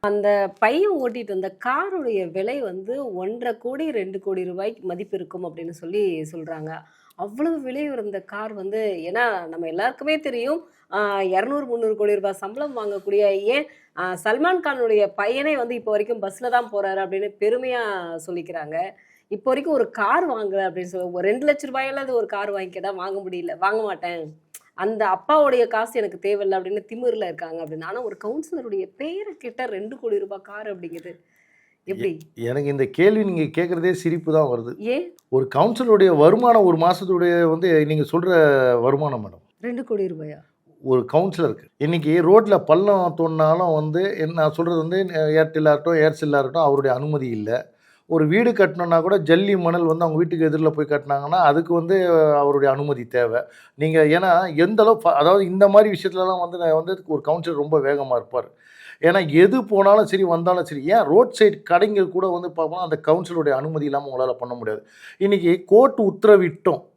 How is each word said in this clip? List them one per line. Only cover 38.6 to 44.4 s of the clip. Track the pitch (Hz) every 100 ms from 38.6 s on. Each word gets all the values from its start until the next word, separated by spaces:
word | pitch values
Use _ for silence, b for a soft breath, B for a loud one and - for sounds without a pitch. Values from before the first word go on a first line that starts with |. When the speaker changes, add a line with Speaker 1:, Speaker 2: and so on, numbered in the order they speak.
| 127 120
Speaker 2:
வருமானம் | 120 139 147 123
மேடம். | 101 - _ _
Speaker 1:
ரெண்டு | 233 240
கோடி | 247 214 190
ரூபாயா? | 160 151 151 _ _ _ _
Speaker 2:
ஒரு | 131 127 123
கவுன்சிலருக்கு | 151 190 165 156 110 _ _
இன்னைக்கு | 147 170 147 165 170
ரோட்ல | 208 214 190 -
பள்ளம் | 160 202 196 175 165
தோண்டினாலும் | 165 160 156 165 180 156
வந்து | 151 160 196 -
என்ன, | 156 170